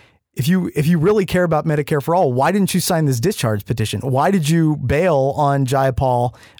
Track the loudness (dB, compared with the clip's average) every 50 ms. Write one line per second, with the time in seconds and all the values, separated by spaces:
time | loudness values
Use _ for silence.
0 | -20 _ _ _ _ _ -6 -4 0 0 0 0 0 -2 -2 -2 0 2 2 2
1 | 2 2 2 2 0 0 0 0 0 2 0 0 0 0 -2 -2 -2 -2 -2 -2
2 | 0 0 0 2 2 0 0 0 0 2 2 2 0 0 0 -2 0 0 0 2
3 | 2 0 0 0 0 -2 -2 -2 -2 -2 -2 -2 -4 -4 -4 -4 -4 -4 -6 -6
4 | -4 -2 0 0 2 2 2 0 0 2 2 2 2 2 0 -2 -2 -2 0 0
5 | 2 2 2 2 0 0 0 0 0 0 0 0 0 0 0 0 0 0 0 0
6 | 0 0 0 0 -2 -4 -6 -10 -20 -20 -20